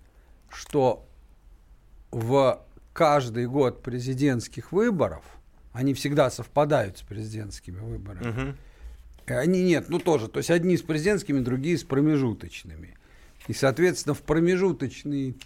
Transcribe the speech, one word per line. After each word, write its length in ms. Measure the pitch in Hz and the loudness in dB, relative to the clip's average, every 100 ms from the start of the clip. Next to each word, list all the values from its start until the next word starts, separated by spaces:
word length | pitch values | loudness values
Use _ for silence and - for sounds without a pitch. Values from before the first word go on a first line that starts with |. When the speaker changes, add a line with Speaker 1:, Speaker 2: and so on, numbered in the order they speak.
| - _ - - - | -20 _ -20 -20 -20
Speaker 1:
что 560 | - - 147 127 - - - - - - - - - - - - | -18 -4 2 2 2 -6 -20 -20 -20 -20 -20 -20 -20 -20 -20 -12
в 500 | 120 113 139 131 - - - - | -6 0 4 4 2 -4 -20 -8
каждый 540 | - 156 147 123 113 120 | 2 4 4 2 -4 -2
год 340 | 143 123 - | 2 2 0
президентских 880 | 127 123 127 131 143 120 - - - | -8 -6 -4 0 2 0 -4 -12 -4
выборов, 520 | 185 240 175 104 78 - - - - - | 0 2 2 0 -2 -16 -20 -20 -20 -14
они 200 | 117 135 | -2 -2
всегда 360 | 131 143 147 131 | 0 0 2 2
совпадают 680 | - - 143 147 143 98 - | 0 -4 0 2 2 0 -6
с 40 | |
президентскими 760 | - 104 110 107 101 - 90 90 | -14 -12 -10 -10 -10 -14 -14 -12
выборами. 480 | 113 110 98 90 120 | -10 -10 -12 -10 -6
Speaker 2:
Мгм. 260 | 113 135 135 - - - - - - - | -4 -6 -8 -16 -20 -18 -18 -20 -16 -6
Speaker 1:
Э, 100 | 123 | -2
они 240 | 156 185 | 2 2
нет, 220 | 180 147 - | 4 2 2
ну 100 | 165 | -2
тоже, 280 | 175 147 107 | 2 2 0
то 100 | 139 | -4
есть 100 | 131 | 0
одни 260 | 170 180 170 | 2 4 2
с 40 | |
президентскими, 580 | - 156 180 202 - 139 | 0 -2 0 0 0 0
другие 380 | 120 127 156 175 | 0 0 0 -2
с 60 | |
промежуточными. 1120 | - 139 151 147 123 95 82 - 82 80 85 - _ - - - - | 0 2 4 2 0 -2 -8 -16 -16 -16 -18 -20 _ -20 -20 -14 -10
И, 60 | |
соответственно, 600 | 113 139 123 180 135 147 | 0 0 2 2 0 -4
в 80 | 139 | -4
промежуточные 1120 | - 160 170 185 190 139 127 - 147 143 131 120 | 0 2 2 4 2 0 -4 -6 -6 -4 -4 -8